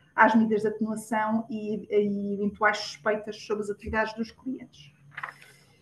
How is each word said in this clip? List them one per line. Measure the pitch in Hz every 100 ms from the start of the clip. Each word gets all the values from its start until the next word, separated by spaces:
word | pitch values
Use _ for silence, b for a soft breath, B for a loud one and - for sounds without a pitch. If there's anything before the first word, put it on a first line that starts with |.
| _ -
às | 220 226
medidas | 214 208
de | 214
atenuação | 208 220 214 - 220 214 226 -
e, | 220 214 214 -
e | 208 208 202 202 196
eventuais | 202 - 208 208
suspeitas | - - 220 208 - 208
sobre | - 208
as | 208
atividades | 202 220 220 220 226
dos | 226
clientes. | - 262 262 247 - - _ - - - B B B B B